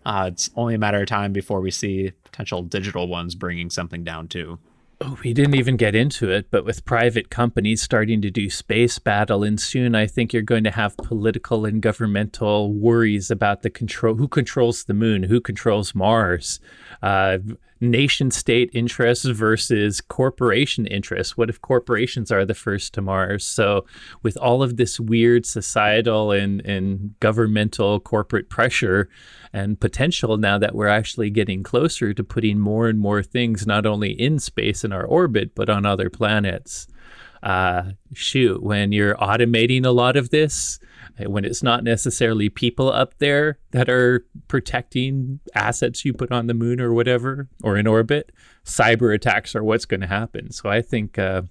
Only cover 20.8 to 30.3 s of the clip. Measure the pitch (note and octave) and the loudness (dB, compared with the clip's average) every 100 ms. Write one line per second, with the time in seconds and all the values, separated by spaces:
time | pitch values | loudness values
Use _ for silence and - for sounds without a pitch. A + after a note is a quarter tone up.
20.8 | G#2+ G2 - F#2+ F#2 - A2+ - - B2+ | -4 -4 -4 -6 -4 -2 -2 -2 -2 -2
21.8 | - A2 A2+ B2 G#2 G2+ G2 G#2+ - G2 | 0 -2 -2 -4 -2 0 0 -2 -4 -4
22.8 | - - F#2+ F#2+ F#2 G2+ - - G2+ G2+ | -6 -6 -2 -2 -2 -4 -4 0 2 2
23.8 | - - - - A2+ - B2+ B2 C3 A#2+ | -2 -12 -20 -6 -6 -2 0 2 2 0
24.8 | A#2 - A2 A#2 A#2 A#2+ - A2 - A2+ | -2 -2 0 4 6 4 2 -6 -4 0
25.8 | G#2 G#2+ A2+ G#2+ G#2+ G2+ G2+ G2+ G2+ G2 | 2 2 2 0 2 0 0 -2 -4 -4
26.8 | G2 G2 G2+ - G#2+ A2 A2 G#2+ G#2 - | -2 -4 -6 -2 0 2 2 2 0 0
27.8 | G2+ G#2 - G#2+ G#2 G#2+ - - B2 - | 0 0 0 -2 0 -4 -4 0 0 2
28.8 | G#2 F#2+ G2 - - - - G2+ G2+ G#2 | 2 2 0 -6 -20 -20 -12 -6 -4 -2
29.8 | A2 - D3+ - A2 | -2 0 -2 0 0